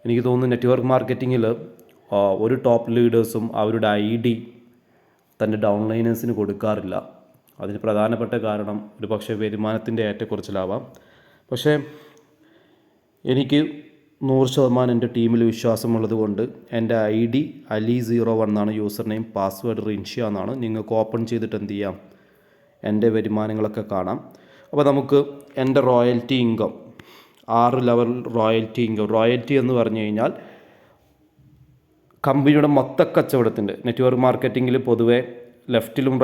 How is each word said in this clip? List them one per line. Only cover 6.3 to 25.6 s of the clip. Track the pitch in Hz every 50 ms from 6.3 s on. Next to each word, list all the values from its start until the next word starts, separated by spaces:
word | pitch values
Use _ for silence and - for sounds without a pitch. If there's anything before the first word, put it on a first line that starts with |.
| 117 104
കൊടുക്കാറില്ല. | 104 98 98 101 - 107 107 101 98 92 95 98 - - - - _ _ _ _ _ _ _ - 101
അതിന് | 98 101 104 -
പ്രധാനപ്പെട്ട | 110 104 104 104 110 117 113 117 101 120 117 107
കാരണം | 110 107 104 104 101 104 104 104 - - -
ഒരു | 110 101 110
പക്ഷേ | 104 104 - 113 104 110
വരുമാനത്തിൻ്റെ | 107 104 101 107 110 110 110 110 - 113 113 110 104
ഏറ്റക്കുറച്ചിലാവാം. | 101 104 113 107 110 98 92 - 98 98 95 92 98 127 131 - - - _ _ _ _ _ _ _ _ _ _
പക്ഷേ | - 120 - 151 151 147 143 - - - - - - - _ _ _ _ _ _ _ _ _ _ _ _ _ _ _ _ _ _ _ _ _ - 131
എനിക്ക് | 131 139 123 147 147 156 151 151 - - - _ _ _ _ _ _ - 135
നൂറ് | 131 131 135 127 131
ശതമാനം | 147 135 127 120 123 127 123 120
എൻ്റെ | 117 120 117 -
ടീമിൽ | 120 117 113 117 117 117 113 113
വിശ്വാസമുള്ളത് | 113 - 120 113 104 - 117 117 113 110 104 110 110
കൊണ്ട് | 110 104 101 98 110 - - - - - 123 117
എൻ്റെ | 113 110 117 113 107 107 107
ഐ | 113 113 117 117
ഡി | 139 151 - - - - - 110
അലി | 107 110 113 120 123 120 113
സീറോ | 117 117 113 113 113 110
വൺ | 110 104 104
എന്നാണ്, | 104 104 107 107 107
യൂസർ | 107 104 104 - 113 110 107
നെയിം, | 113 113 - -
പാസ്വേഡ് | 107 98 95 95 - - 120 110 113 104 107
റിൻഷ്യ | 107 95 92 - - - 117 107
എന്നാണ്. | 104 98 95 104 127 135 120
നിങ്ങൾക്ക് | 113 110 110 104 - 113 110
ഓപ്പൺ | 110 110 - 117 117 113
ചെയ്തിട്ട് | 120 113 110 104 - 107
എന്ത് | 101 101 104
ചെയ്യാം, | 101 101 98 90 92 - - - _ _ _ _ _ _ _ _ _ _ _ _ _ - 104
എൻ്റെ | 107 107 110 117 110
വരുമാനങ്ങളൊക്കെ | 110 107 110 107 107 107 107 110 107 107 107 107 113 104 - 101
കാണാം. | 95 90 92 113 143 - - - - _ _ - - - _
അപ്പോൾ | - 143 147 143
നമുക്ക് | 139 139 131 135 143 139 143 143 - - - - - 135